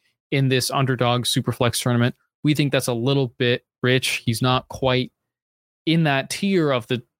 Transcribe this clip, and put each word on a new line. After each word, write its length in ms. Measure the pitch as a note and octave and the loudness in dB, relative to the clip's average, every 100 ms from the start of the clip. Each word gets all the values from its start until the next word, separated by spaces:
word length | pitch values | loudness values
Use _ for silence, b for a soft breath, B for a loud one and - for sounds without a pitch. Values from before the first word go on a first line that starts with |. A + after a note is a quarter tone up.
| _ _ - | _ _ -4
in 180 | C#3 C3+ | 0 2
this 200 | C3 - | 2 0
Underdog 560 | C#3 C3+ B2 A#2+ B2 A2+ | -2 0 0 0 0 0
super 280 | C3 B2 | -2 -2
flex 260 | - A#2+ - | 0 0 0
tournament. 340 | B2+ A#2+ B2 - _ _ | 0 2 0 -2 _ _
We 100 | D3+ | -2
think 180 | D3 C#3+ | 0 0
that's 160 | C3+ B2+ | 0 -2
a 60 | |
little 360 | A#2 B2+ C#3 B2+ - | -2 0 0 0 0
bit 260 | B2 B2+ _ - | 0 0 _ -4
rich. 400 | B2 C3 - - - | 0 2 0 -4 -4
He's 160 | A2 | 0
not 260 | B2+ B2+ - | 0 0 -4
quite 440 | - C3 B2+ - _ _ _ _ _ _ _ D#3+ | -4 0 0 -2 _ _ _ _ _ _ _ 0
in 180 | E3 | 2
that 260 | D3+ C3+ - | 2 0 -2
tier 420 | - G3+ F#3 D3+ | -4 0 0 2
of 160 | B2 - | 0 -2
the 140 | B2 - | -6 -6